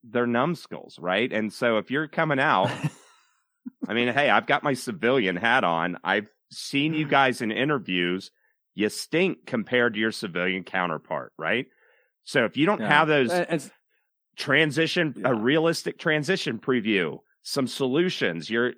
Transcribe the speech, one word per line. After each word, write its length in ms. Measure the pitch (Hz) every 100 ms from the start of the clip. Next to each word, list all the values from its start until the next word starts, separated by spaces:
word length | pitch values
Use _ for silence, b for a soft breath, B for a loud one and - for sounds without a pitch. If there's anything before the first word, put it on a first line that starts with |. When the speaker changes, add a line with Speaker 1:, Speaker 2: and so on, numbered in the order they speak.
Speaker 1:
they're 240 | 120 120 120
numbskulls, 720 | 120 147 165 - 71 - -
right? 320 | 87 95 127
And 200 | 107 107
so 240 | - 120 110
if 140 | -
you're 160 | 135 151
coming 320 | - 156 139
out, 320 | 147 104 101
Speaker 2:
<laughs> 1160 | - 151 - - _ _ _ _ _ - - -
Speaker 1:
I 60 |
mean, 140 | 110 120
hey, 200 | 123 143
I've 160 | 107 -
got 160 | 143
my 100 | 147
civilian 640 | 131 - 95 117 135 95 90
hat 280 | 113 127
on. 340 | 90 82 87 90
I've 240 | 90 101 104 _ _
seen 420 | - - 143 151
you 140 | 156 147
guys 340 | 143 131 127
in 100 | 113
interviews. 800 | 107 139 143 92 92 87 92 - _ _ _ _ 90
You 140 | 104
stink 560 | - - 156 185 - -
compared 480 | 120 98 123 120 104
to 40 |
your 120 | 110
civilian 520 | - 104 85 90 95
counterpart, 720 | 90 92 90 76 - 76 57 -
right? 300 | 78 113 - b b b b b
So 220 | - 135 110
if 120 | 131
you 80 | 170
don't 140 | 208
Speaker 2:
Yeah. 80 | 107
Speaker 1:
have 180 | 147 156
those 240 | 147 120
Speaker 2:
Uh, 140 | 175 -
it's 220 | 160 - - _ _ _ _ _ -
Speaker 1:
transition, 800 | - 139 156 135 160 180 160 113
a 100 | 131
Speaker 2:
Yeah. 80 | 117
Speaker 1:
realistic 580 | 113 156 165 151 - -
transition 600 | 170 151 143 190 156 113
preview, 600 | - 127 104 98 80 67 _ _
some 240 | - 143 123
solutions, 800 | - 131 143 180 - 104 82 76
you're, 240 | 113 120